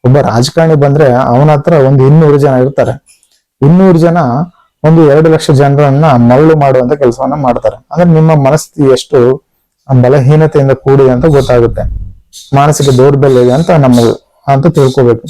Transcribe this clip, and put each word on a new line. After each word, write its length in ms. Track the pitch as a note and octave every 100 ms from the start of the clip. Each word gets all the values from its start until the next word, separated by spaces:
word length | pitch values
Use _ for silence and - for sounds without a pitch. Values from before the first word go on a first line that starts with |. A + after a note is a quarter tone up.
| B2+
ಒಬ್ಬ 120 | C#3
ರಾಜಕಾರಣಿ 580 | B2 A2 B2+ - E3 D3+
ಬಂದ್ರೆ 380 | C#3+ C#3+ C#3+
ಅವನ 380 | B2 C3 B2 D3
ಹತ್ರ 200 | D3 D#3+
ಒಂದು 360 | E3 C3 C#3 C3
ಇನ್ನೂರು 300 | D#3 D#3 C#3+
ಜನ 140 | C#3
ಇರ್ತಾರೆ. 540 | C3 B2+ - A#2+ A#2+ _ _ _ _ _ _
ಇನ್ನೂರು 360 | - F3 F#3+ E3
ಜನ 200 | E3+ F3 C3+ B2 F3 _ _ _
ಒಂದು 280 | D#3 E3 D3+
ಎರಡು 180 | C#3+ D#3+
ಲಕ್ಷ 220 | D#3 -
ಜನರನ್ನ 540 | C3+ C#3+ C#3 D3 C3+ D3
ಮರಳು 520 | B2 A#2+ B2+ D#3 D#3
ಮಾಡುವಂತ 360 | C#3 B2+ B2
ಕೆಲಸವನ್ನ 400 | C#3+ C3+ B2 C3
ಮಾಡ್ತಾರೆ. 420 | D3 C3 A#2+ G#2+ -
ಅಂದ್ರೆ 340 | _ D3+ F3
ನಿಮ್ಮ 380 | D#3+ D#3+ D3+ C3+
ಮನಸ್ಥಿತಿ 440 | D3+ - - C3+
ಎಷ್ಟು 500 | B2+ - C#3+ A#2+ C3 _ _ _ _ - C3
ಬಲಹೀನತೆಯಿಂದ 720 | B2 C#3+ B2+ D#3 D#3 D3+ C3+
ಕೂಡಿದೆ 380 | C3 C3+ C3+ C3
ಅಂತ 160 | B2 D#3+
ಗೊತ್ತಾಗುತ್ತೆ, 560 | C#3+ B2+ B2 A#2 - - - - - _ - - C#3
ಮಾನಸಿಕ 340 | D3 D3 C#3
ದೌರ್ಬಲ್ಯ 520 | B2 C3+ C#3+ C#3 B2+
ಇದೆ 100 | B2
ಅಂತ 200 | C3 E3+
ನಮ್ಮ, 280 | E3 C3 A#2+ A#2 - _ _ -
ಅಂತ 200 | C3+ E3
ತಿಳ್ಕೊಬೇಕು. 600 | D#3 C3+ C3 B2 A2+